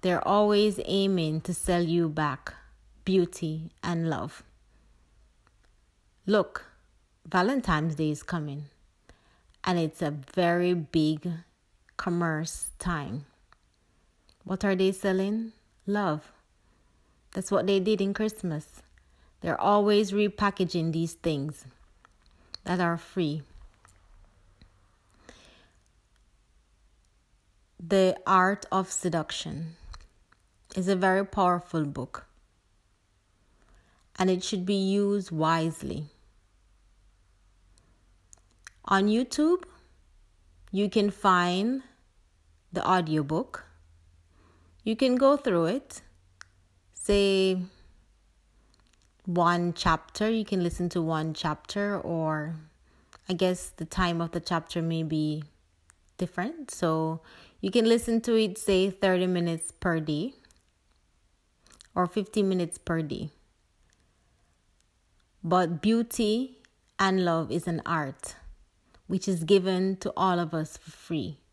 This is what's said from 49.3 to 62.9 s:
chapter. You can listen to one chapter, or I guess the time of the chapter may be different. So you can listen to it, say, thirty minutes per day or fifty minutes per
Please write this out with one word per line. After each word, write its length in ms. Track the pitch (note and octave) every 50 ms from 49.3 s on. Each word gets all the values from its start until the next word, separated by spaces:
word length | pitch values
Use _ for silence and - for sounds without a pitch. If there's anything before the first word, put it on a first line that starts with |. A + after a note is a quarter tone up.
| F3 F3+ F3 E3+ F3 E3+ F3 F3 E3
chapter. 560 | - - F3+ D#3+ D#3+ - - - - G#3+ A3
You 140 | A3+ A3+ G#3+
can 180 | - G3+ F#3+ F3
listen 260 | F3 - - F3+ F3
to 120 | - F3+ E3
one 320 | D#3+ D#3+ D#3 D#3 D#3+ D#3
chapter, 640 | - - D#3+ D3+ - - - - G#3 G3+ G3+ G3+ F#3+
or 580 | - - E3 D#3+ D#3+ D#3 D#3 D#3 D3+ D#3 E3 D#3 D#3 - _ _ _ _ _ _ _ _ - - _ -
I 40 | F#3
guess 380 | E3+ F#3+ F3+ F3+ F3+ - -
the 140 | - - D#3+
time 360 | E3 - - F#3 F3 E3+ E3+
of 120 | E3+ E3 -
the 80 | F3
chapter 420 | D#3+ - F3+ E3 E3 - - F3 E3
may 200 | E3 E3 E3 D#3+
be 420 | D#3 D#3+ D#3 D3+ D3+ D3+ D3+ D3+ - _ _ _ _ _ _ _ _ - _ _ _ _ _
different. 520 | F#3 F3 - - F3+ A#3+ E4 E4+ C#4+ -
So 500 | - - - E3 D#3+ D#3+ D#3+ D#3+ D#3+ D#3+ _ - - - - - _ _
you 100 | - G3
can 160 | F#3 A#3+ A3
listen 340 | A3+ A#3 A#3+ A3+ - A3+ A3+ A3+
to 120 | - A#3
it, 240 | A3 A3 G#3 F#3 -
say, 320 | - - G3 F#3 F#3 G3
thirty 360 | F#3 - - - F#3 F3+ F#3
minutes 460 | F3+ F3+ F3 E3+ E3+ E3 D#3+ - - -
per 280 | _ - F#3 E3 D#3+
day 340 | D#3 D#3 D3+ D3 F3+ C4 - _ _ _ _ _ _ _ _ _ _ _ _ _ _ _ _ _ _ _ _ _ _ _ _ _ _ - - - - _ _
or 120 | F3+ F3+
fifty 360 | F3 - G#3+ G3 - - G#3+ G3+
minutes 360 | F#3+ F#3+ F3+ F3 E3 - -
per 240 | _ -